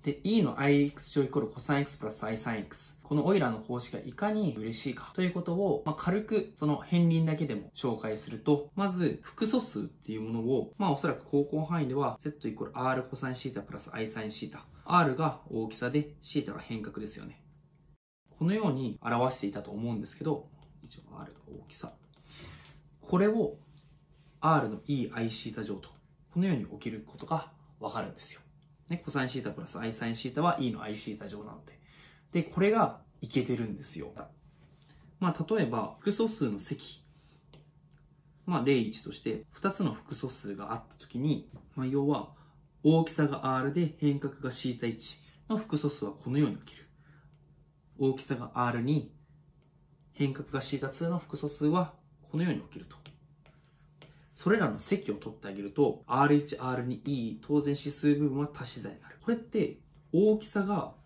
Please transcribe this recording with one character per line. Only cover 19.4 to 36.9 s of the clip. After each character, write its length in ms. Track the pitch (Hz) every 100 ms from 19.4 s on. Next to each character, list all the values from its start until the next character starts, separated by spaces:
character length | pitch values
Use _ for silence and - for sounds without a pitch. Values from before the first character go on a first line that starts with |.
| 101
い 40 |
た 100 | 101
と 100 | -
思 200 | 101 117
う 20 |
ん 60 | 110
で 80 | -
す 100 | -
け 60 |
ど、 240 | 147 143 - - - -
一 160 | - -
応 20 | - 139
R 140 | 73
が 60 | - -
大 200 | - -
き 80 | -
さ。 160 | - - _ _ - - - - - - - -
こ 160 | - 180
れ 100 | 208
を 260 | 226 165 - - - - - _ - - _
R 280 | 160 151 113
の 100 | 107 -
E 240 | 143 117
I 180 | 113 113
シ 180 | - 117
ー 60 | 110
タ 80 |
乗 120 | 101 98
と、 140 | - - _ _ _
こ 80 | 170
の 40 | 190
よ 100 | 143
う 20 |
に 80 | 95
置 120 | -
け 140 | 120
る 140 | 110 -
こ 100 | -
と 80 | -
が 260 | 160 - - - -
わ 100 | -
か 120 | 113
る 100 | 95
ん 20 |
で 60 | -
す 140 | -
よ。 80 | - - - _ _ -
ね、 120 | 170
コ 80 | -
サ 100 | 139
イ 20 | 127
ン 40 |
シ 100 | 131
ー 40 |
タ 80 | 110
プ 100 | -
ラ 60 | -
ス 120 | 92
I 140 | 113
サ 140 | 113 113
イ 40 |
ン 40 | 113
シ 140 | 127
ー 60 | 143
タ 60 |
は 160 | 170 -
E 120 | 123
の 100 | 107
I 160 | 110 107
シ 140 | -
ー 80 | 101
タ 80 | 101
乗 160 | 104 107
な 80 |
の 100 | 110 -
で。 140 | - _ - - - _
で、 120 | 175
こ 160 | 156 -
れ 100 | 196
が 300 | 226 190 - - _
イ 60 | -
ケ 140 | 135
て 120 | 123 120
る 100 | 110
ん 100 | 95
で 80 |
す 140 | - 85
よ。 140 | 71 - - - - _ - _ - - - -
ま 140 | 180 -
あ、 180 | 165 220
例 80 |
え 20 | 135
ば、 300 | 117 - -
複 120 | 208
素 160 | 202 226
数 220 | - 131
の 100 | 101
積。 420 | - 151 -